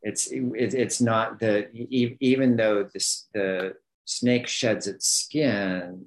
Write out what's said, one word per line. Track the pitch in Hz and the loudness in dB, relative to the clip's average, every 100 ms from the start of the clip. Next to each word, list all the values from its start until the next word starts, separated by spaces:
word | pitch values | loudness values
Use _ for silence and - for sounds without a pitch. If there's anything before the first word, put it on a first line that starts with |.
it's, | 104 101 - | -8 -6 -4
it, | 131 123 113 113 | -4 -4 -2 -2
it's | 127 113 - | 0 0 2
not | 120 110 110 107 | 2 2 0 -2
the, | 113 104 104 | 0 0 0
e-, | 113 120 131 120 120 | -8 -4 0 0 0
even | 131 131 131 117 | 2 4 4 4
though | 110 104 98 | 4 2 0
this, | 95 - - - | -4 -4 -4 -6
the | 107 95 92 92 - _ _ - | -2 -2 -2 -4 -8 _ _ -10
snake | - 123 123 - | -2 2 2 0
sheds | - 117 98 101 | -2 0 0 -4
its | 95 - | -4 0
skin, | - - 147 143 101 98 92 90 92 | 0 -2 0 2 2 0 -2 -6 -12